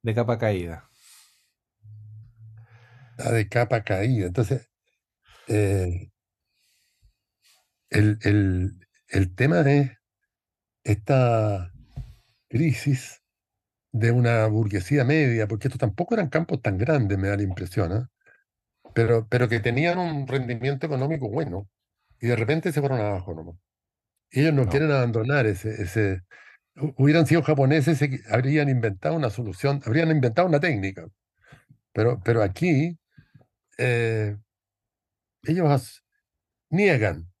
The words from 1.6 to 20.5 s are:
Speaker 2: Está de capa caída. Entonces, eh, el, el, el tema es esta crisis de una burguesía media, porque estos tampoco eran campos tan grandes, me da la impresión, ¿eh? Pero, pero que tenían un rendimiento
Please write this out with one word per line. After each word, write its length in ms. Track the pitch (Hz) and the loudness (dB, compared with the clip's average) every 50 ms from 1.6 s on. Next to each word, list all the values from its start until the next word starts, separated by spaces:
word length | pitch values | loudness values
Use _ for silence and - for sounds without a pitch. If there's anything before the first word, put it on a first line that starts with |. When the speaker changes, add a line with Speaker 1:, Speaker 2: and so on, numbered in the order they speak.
| _ _ _ _ _ - - - - - - 110 - - _ _ - - - - - _ - - - _ - - - - - | _ _ _ _ _ -20 -20 -20 -20 -20 -20 -20 -20 -20 _ _ -20 -20 -20 -20 -20 _ -20 -20 -20 _ -20 -20 -20 -20 -16
Speaker 2:
Está 160 | - - 120 | -6 -2 0
de 160 | 117 113 107 98 | 0 0 0 0
capa 340 | - 120 120 104 127 113 107 | 0 0 0 0 -2 -4 -2
caída. 420 | - 101 95 101 123 131 110 92 | -2 -2 0 0 0 0 0 -2
Entonces, 420 | 87 90 127 113 - 135 - - _ _ _ _ _ _ _ _ _ _ _ _ _ - - _ - | -2 -2 -2 -2 0 -2 -6 -6 _ _ _ _ _ _ _ _ _ _ _ _ _ -20 -20 _ -2
eh, 640 | 107 107 104 98 101 98 92 90 87 90 - - _ _ _ _ _ _ _ _ _ _ _ _ _ _ _ _ _ _ _ _ _ _ _ _ _ _ _ _ _ _ _ _ _ _ _ _ | 0 0 2 2 2 0 0 -2 -4 -6 -10 -14 _ _ _ _ _ _ _ _ _ _ _ _ _ _ _ _ _ _ _ _ _ _ _ _ _ _ _ _ _ _ _ _ _ _ _ _
el, 280 | - 104 104 107 104 107 | 0 2 2 2 2 0
el, 520 | - 101 101 104 98 95 92 90 90 - - - _ _ _ _ _ _ | 0 2 2 2 2 2 0 0 -2 -4 -6 -10 _ _ _ _ _ _
el 260 | - 98 95 90 92 | 0 0 0 0 0
tema 260 | - 123 147 170 175 | 0 0 2 2 4
es 300 | 151 139 139 143 143 131 - _ _ _ _ _ _ _ _ _ _ _ _ _ _ _ _ _ _ | 4 4 4 4 2 0 -4 _ _ _ _ _ _ _ _ _ _ _ _ _ _ _ _ _ _
esta 880 | - 104 - - - 139 131 127 120 117 110 107 107 101 95 87 87 - - - _ _ - - - - _ _ _ _ _ _ _ | -2 -2 -2 0 0 2 4 4 4 2 2 0 0 -2 -4 -6 -10 -14 -20 -20 _ _ -16 -16 -16 -20 _ _ _ _ _ _ _
crisis 760 | - 117 165 160 - - - 147 139 127 - - - _ _ _ _ _ _ _ _ _ _ _ _ _ _ _ | -2 0 2 2 0 0 0 -2 -2 -2 -4 -16 -20 _ _ _ _ _ _ _ _ _ _ _ _ _ _ _
de 200 | - 110 113 117 | -4 0 2 2
una 340 | 117 123 120 120 117 113 110 110 | 4 4 4 4 4 2 2 2
burguesía 560 | 107 110 113 101 104 95 90 - 143 143 123 | 2 0 0 0 -2 -4 -2 0 0 2 2
media, 440 | 123 151 160 147 127 117 113 107 101 | 2 2 2 2 2 2 0 -2 -2
porque 200 | 113 104 - 135 | -4 -4 -4 -6
estos 120 | - 123 | -2 -2
tampoco 340 | 131 107 92 - 175 - 233 | -4 -4 -2 -4 -4 -2 -2
eran 140 | 214 185 131 | -2 -2 -2
campos 320 | - - 170 - 180 - | -2 -4 -2 -2 -6 -4
tan 160 | - 110 95 95 | -2 -4 -2 0
grandes, 400 | 110 135 156 139 113 95 101 95 | 0 0 2 2 2 0 0 -2
me 100 | 98 98 | 0 -2
da 80 | 101 | -2
la 60 | 101 104 | -2 -2
impresión, 480 | 95 95 92 92 87 - 107 95 82 | -4 -4 -6 -8 -6 -2 -2 -2 0
¿eh? 140 | 95 117 127 - _ _ _ _ _ _ _ _ _ _ _ _ _ _ _ - - | -2 -4 -4 -6 _ _ _ _ _ _ _ _ _ _ _ _ _ _ _ -4 0
Pero, 340 | 117 117 113 120 113 110 - | 0 2 4 2 0 0 0
pero 200 | 127 123 123 107 | 0 0 0 0
que 120 | 117 113 | 0 -2
tenían 380 | 107 123 117 131 156 175 175 180 | 0 0 0 2 0 0 0 0
un 280 | 180 170 156 143 135 131 | -2 -4 -4 -6 -6 -4
rendimiento 580 | 131 139 127 120 | -4 -4 -4 -4